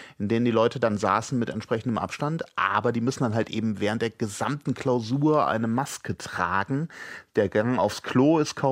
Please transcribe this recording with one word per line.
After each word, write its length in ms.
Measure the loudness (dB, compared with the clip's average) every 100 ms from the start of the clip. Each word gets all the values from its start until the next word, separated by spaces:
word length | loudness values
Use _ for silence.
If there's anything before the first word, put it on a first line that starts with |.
| -20 -8
in 100 | 0
denen 160 | 2 2
die 60 |
Leute 280 | 4 2 2
dann 180 | 0 0
saßen 400 | 2 2 0 -2
mit 120 | -2
entsprechendem 480 | -6 -4 -4 -2 -2
Abstand. 480 | -4 -4 -4 -4 -6 -2
Aber 380 | 0 2 0
die 80 | 0
müssen 220 | -2 0
dann 120 | 0 0
halt 140 | -2
eben 320 | -2 -2 0
während 200 | -2 0
der 80 | -4
gesamten 640 | -4 -6 -4 -4 -4 -4
Klausur 760 | -2 0 0 0 0 2 2 2
eine 180 | 0 0
Maske 500 | -2 -4 -8 -8 -8
tragen. 720 | -8 -4 -2 0 0 -4 -4 -10 -16 -16 -4 0
Der 140 | 2
Gang 280 | 2 2 2
aufs 260 | 0 0
Klo 360 | -2 4 4 4
ist 160 | 2 0
kaum 140 | 0